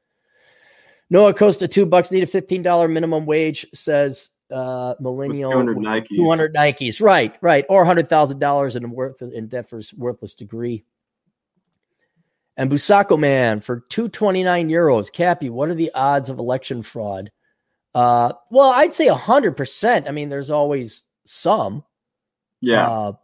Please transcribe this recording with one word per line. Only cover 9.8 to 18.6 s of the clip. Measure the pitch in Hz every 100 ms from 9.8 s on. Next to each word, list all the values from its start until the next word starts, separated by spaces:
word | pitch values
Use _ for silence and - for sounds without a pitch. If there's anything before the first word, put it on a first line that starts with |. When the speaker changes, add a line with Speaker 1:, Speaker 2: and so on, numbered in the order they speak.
| 104
Speaker 1:
worthless | 107 120 - 104 -
degree. | 104 113 120 113 _ _ _ _ _ _ _ _ _ _ _ _ _ _ _ _ _ -
And | 135
Busako | 143 - 202 202 156
Man | 147 135 120 107
for | 117 120 -
two | - 233
twenty-nine | - 208 185 185 175 160
euros. | 165 160 113 98
Cappy, | - 175 170 131
what | 117 156
are |
the | 165 165
odds | 135 139 143 127
of | 127
election | 120 131 - 123
fraud? | 110 120 104 95 101 _ _ _ _ _ _
Uh, | 131 123 120 120 - -
well, | 254